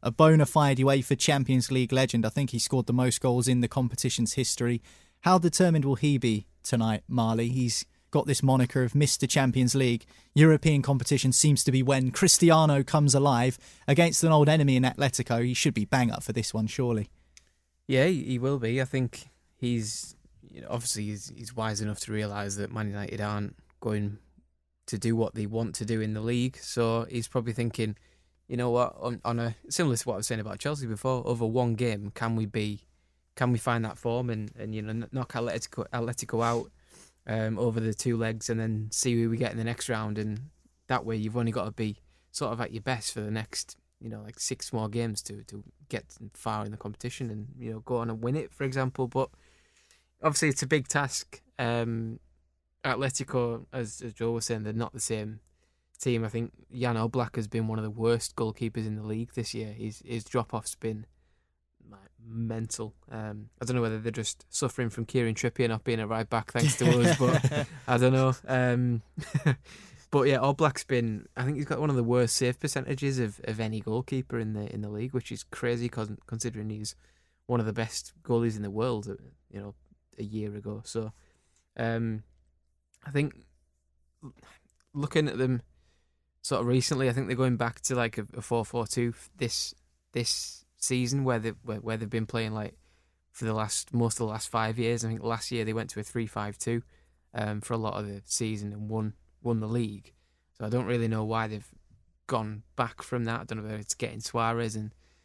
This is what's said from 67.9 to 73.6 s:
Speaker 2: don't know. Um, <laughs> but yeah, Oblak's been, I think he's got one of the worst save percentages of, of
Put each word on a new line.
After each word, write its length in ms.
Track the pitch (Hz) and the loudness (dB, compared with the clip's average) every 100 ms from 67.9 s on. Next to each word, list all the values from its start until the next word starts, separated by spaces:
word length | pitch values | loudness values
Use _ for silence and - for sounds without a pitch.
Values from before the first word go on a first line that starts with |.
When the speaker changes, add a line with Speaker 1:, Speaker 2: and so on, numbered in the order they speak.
| 120 | 4
Speaker 2:
don't 140 | 127 | 6
know. 200 | 131 131 127 - | 6 4 0 -2
Um, 540 | 127 127 123 123 117 - - - 143 156 | 0 2 2 0 -2 -4 -14 -6 -2 0
<laughs> 100 | 127 - - - - - | 0 -4 -20 -20 -20 -2
but 120 | 143 | 2
yeah, 160 | 135 135 | 4 4
Oblak's 440 | 135 139 156 - | 2 4 2 0
been, 440 | - 127 117 107 - - | -2 0 0 -4 -8 -4
I 60 | 127 | -2
think 100 | 147 | -2
he's 100 | 143 | -4
got 140 | 143 | -2
one 100 | 151 | 0
of 60 | 131 | 2
the 80 | |
worst 320 | 117 123 117 - | 2 4 2 2
save 240 | 123 123 | 0 0
percentages 580 | 147 139 127 135 139 131 | -4 -4 -4 -4 -2 0
of, 200 | 113 - - | -2 -4 -8
of 160 | 107 | -4